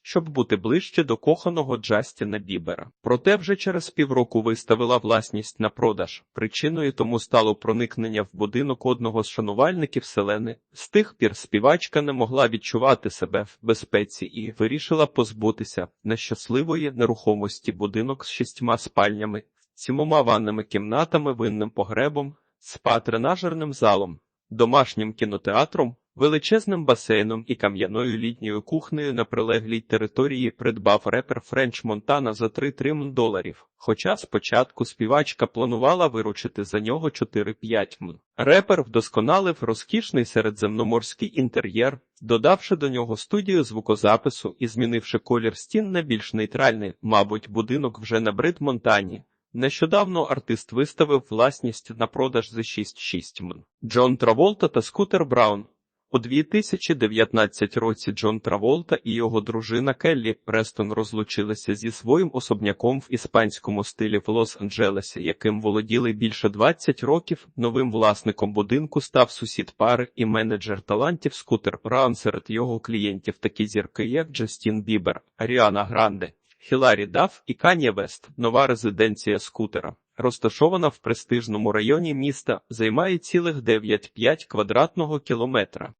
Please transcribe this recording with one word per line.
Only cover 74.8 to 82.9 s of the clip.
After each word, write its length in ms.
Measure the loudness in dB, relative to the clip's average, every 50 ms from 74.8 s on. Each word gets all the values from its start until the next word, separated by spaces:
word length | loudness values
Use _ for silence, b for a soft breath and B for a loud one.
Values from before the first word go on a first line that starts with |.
| -2
Бібер, 380 | 0 -2 0 0 0 -4 -4 _ _ _
Аріана 480 | -6 -4 0 4 4 4 4 4 2 -2
Гранде, 480 | 0 2 2 2 2 2 -2 -8 -10 _ _ _ _ _ _
Хіларі 480 | _ -2 0 4 6 6 6 4 2
Дафф 340 | -2 2 0 0 0 0 -8 _
і 80 | -10 -8
Кан'є 360 | 0 2 2 4 4 2 0
Вест. 380 | 0 0 -4 -6 -8 -16 _ -20 -10
Нова 300 | -2 -2 2 4 4 4
резиденція 720 | 4 2 0 0 -2 2 2 2 2 2 -2 -2 -2 -2 -2
Скутера, 580 | -2 -8 _ -6 -6 -4 -4 -6 -8 -8 -14 _ _ _ _
розташована 720 | -2 -2 -2 -2 0 -2 -2 2 4 4 4 4 4 0 0
в 100 | -2 _
престижному 720 | -4 -4 -4 -4 -2 -2 -2 -2 -2 -2 -4 -2 0 0 0
районі 420 | 0 2 2 2 2 2 -2 -2
міста, 460 | -2 -2 -2 -4 -4 -2 -4 -4 -4 _ -12
займає 480 | -4 -2 0 0